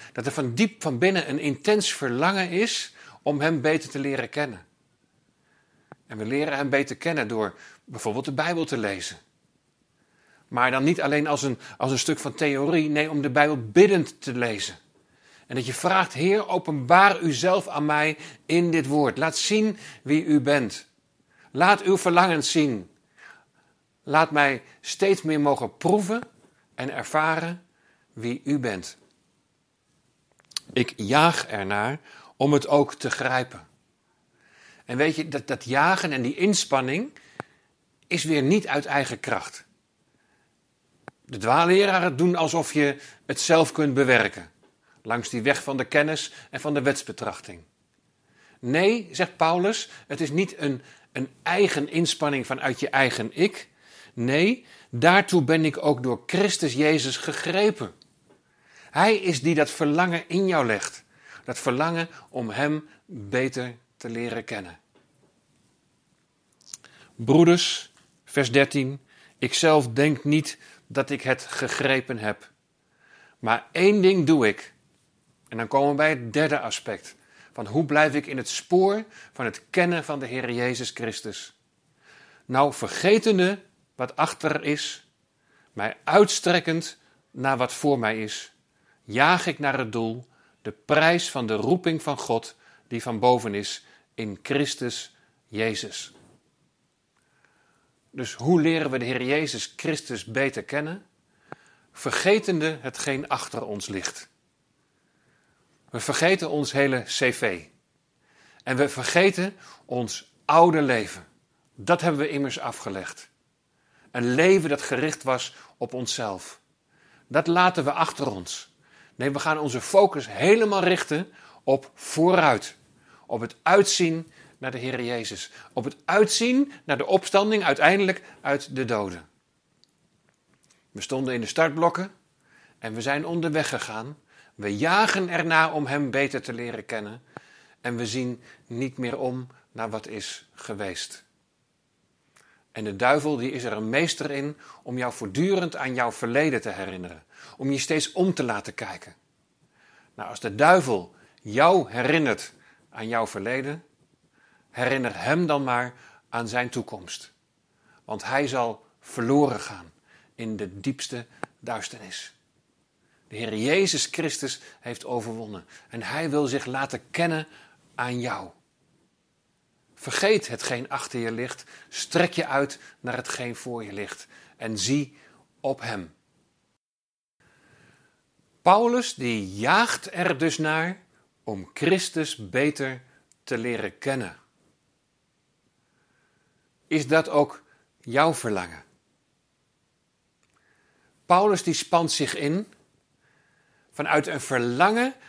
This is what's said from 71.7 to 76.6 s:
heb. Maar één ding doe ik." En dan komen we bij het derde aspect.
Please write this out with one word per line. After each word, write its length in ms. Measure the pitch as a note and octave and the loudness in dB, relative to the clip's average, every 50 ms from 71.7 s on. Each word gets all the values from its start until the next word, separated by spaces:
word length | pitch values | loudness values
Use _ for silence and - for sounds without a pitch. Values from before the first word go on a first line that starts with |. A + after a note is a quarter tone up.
| - - C3 C3 C3+ C3 B2+ - B2+ | -2 0 0 2 2 0 0 -4 -8
heb. 340 | A2 G#2+ G#2+ G#2 - - - _ _ _ _ _ _ _ _ _ _ _ _ - _ _ _ _ _ | -6 -4 -6 -6 -6 -12 -20 _ _ _ _ _ _ _ _ _ _ _ _ -20 _ _ _ _ _
Maar 280 | - A2+ A2+ A2+ - - | 0 0 0 0 0 -4
één 300 | _ E3 F3+ G3+ G#3 G#3 | _ 4 6 6 6 6
ding 240 | F#3 F#3 G3 F#3 D3+ | 6 6 6 6 6
doe 220 | C3 D#3+ C#3+ A#2 | 6 6 6 6
ik." 260 | G#2+ G2 - - - _ _ _ _ _ _ _ _ _ _ _ _ _ _ _ | 4 2 0 -8 -18 _ _ _ _ _ _ _ _ _ _ _ _ _ _ _
En 100 | _ A#2 | _ -8
dan 100 | A2+ A#2 | -8 -6
komen 220 | G#2+ - C3+ C#3 C#3+ | 0 0 2 2 2
we 60 | C#3+ | 2
bij 140 | C#3+ D3+ D#3 | 2 2 2
het 240 | D#3 B2+ A#2+ A#2 G#2+ | 2 -2 -4 -4 0
derde 260 | D3 D#3+ D3+ D3 | 0 0 2 0
aspect. 560 | C3 | -2